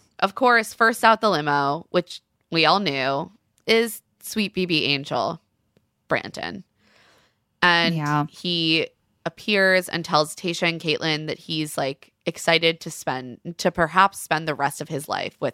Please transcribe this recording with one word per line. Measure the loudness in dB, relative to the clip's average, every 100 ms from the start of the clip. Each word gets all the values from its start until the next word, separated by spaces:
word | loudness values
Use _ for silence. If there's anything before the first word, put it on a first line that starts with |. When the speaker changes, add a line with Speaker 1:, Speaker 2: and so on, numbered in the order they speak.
| _ -4
Speaker 1:
of | -4 2
course, | 4 4 2
first | 0 0 4
out | 4 4
the | 4
limo, | 2 2 2 2 -2 -2
which | -2 -2 -10 _ _ -4
we | 2 6
all | 6
knew, | 2 0 0 -2 -4 _ _ _ 0
is | 2 2 -4 _ _
sweet | -8 -4 -2
B | -2 0
B | 0 0
Angel, | -2 -2 -4 -4 -6 _ _ _ _ _ _ -4
Brandon. | -4 -4 -10 -10 -10 -16 _ _ _ _ _ _ _ _ 0
And | 4 4 4 0
Speaker 2:
Yeah. | 0 0 -2
Speaker 1:
he | -6 -4 -2 0 0 -2 _ _ _ -12
appears | -10 -2 2 4 4 0
and | -6
tells | 0 0 0 -4
Tayshia | -6 -2 -2
and | -2
Caitlyn | -4 -2 -2 -4 -4
that | -10
he's, | -6 -6 -4 -4
like, | -4 -6 -14 _ -10
excited | -6 0 2 2 -2
to | -8
spend, | -10 -6 -6 -8 -14 -14 -4
to | -2
perhaps | 0 0 4 2 0
spend | -4 -4 -2
the | -2
rest | -2 -4
of | -8
his | -8 -6
life | -6 -6 -6
with | -6